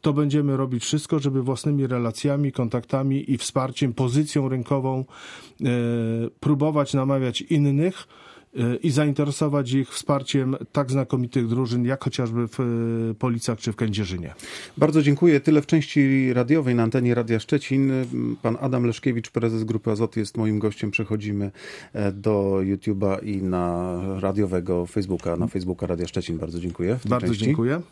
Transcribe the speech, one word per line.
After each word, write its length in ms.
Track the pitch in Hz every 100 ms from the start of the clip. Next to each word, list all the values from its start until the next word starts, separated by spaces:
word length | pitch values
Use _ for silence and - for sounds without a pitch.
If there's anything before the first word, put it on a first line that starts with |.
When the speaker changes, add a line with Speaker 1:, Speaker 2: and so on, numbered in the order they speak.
Speaker 1:
to 120 | 160
będziemy 440 | 143 147 147 143 135
robić 280 | 135 123
wszystko, 340 | - 151 - 156
żeby 240 | 139 135
własnymi 440 | 127 127 156 143 135
relacjami, 640 | 123 117 110 143 143 143
kontaktami 800 | 131 120 123 - 135 135 135 -
i 60 | 127
wsparciem, 560 | - - 131 127 139
pozycją 540 | 113 131 127 151 151 135
rynkową, 560 | 131 120 139 131 131 131 - - - - _
e, 40 | 135 123 120 117 113 113 117 _
próbować 540 | 139 143 151 147 139
namawiać 460 | 139 135 135 131 120
innych, 640 | - 160 143 139 170 185 - - - - _ -
e, 200 | 120 120
i 140 | 175
zainteresować 840 | 131 151 139 147 143 151 143 127
ich 180 | 135 131
wsparciem 680 | - - 143 131 139 131 135 -
tak 180 | - 135
znakomitych 580 | 135 131 131 120 131 117
drużyn, 360 | 117 127 123
jak 200 | 123 135
chociażby 440 | - - 120 117 117
w, 120 | -
e, 540 | 123 117 117 117 113
Policach 440 | 110 127 117 - 113
czy 140 | -
w 40 | 107
Kędzierzynie. 580 | 110 104 98 92 80 - - - - -
Speaker 2:
Bardzo 260 | 156 156
dziękuję. 380 | 143 143 175 143
Tyle 220 | 147 151
w 40 | 143
części 680 | 160 143 147 135 135 131
radiowej 420 | 123 123 160 127
na 80 | 120
antenie 320 | 113 131 123
Radia 260 | 120 113 113
Szczecin. 520 | - 147 - 135 135 131 123 123 117 117
Pan 140 | 117 117
Adam 240 | 135 127 120
Leszkiewicz, 440 | 110 - 120 113
prezes 340 | - 113 113
Grupy 260 | 110 113 117
Azoty, 300 | 107 113 -
jest 160 | 104 117
moim 220 | 110 107
gościem. 320 | 107 101 110
Przechodzimy, 600 | - 107 107 104 101 101 - - - -
e, 200 | - 101
do 460 | 98 104 104 98 98
YouTube'a 600 | 95 98 - 101 98 98
i 180 | 104 98
na 520 | 95 90 87 87 90 87 95 95
radiowego 680 | 95 98 98 90 87 87 87
Facebooka, 500 | - 98 87 - 85
na 100 | 113
Facebooka 400 | 95 90 90 90
Radia 200 | 85 87
Szczecin. 320 | - 85 82
Bardzo 220 | 82 85
dziękuję 360 | 90 85 87 123
w 60 |
tej 80 | 113
Speaker 1:
Bardzo 160 | 123 120
Speaker 2:
części. 180 | 110
Speaker 1:
dziękuję. 360 | 113 151 117 156 170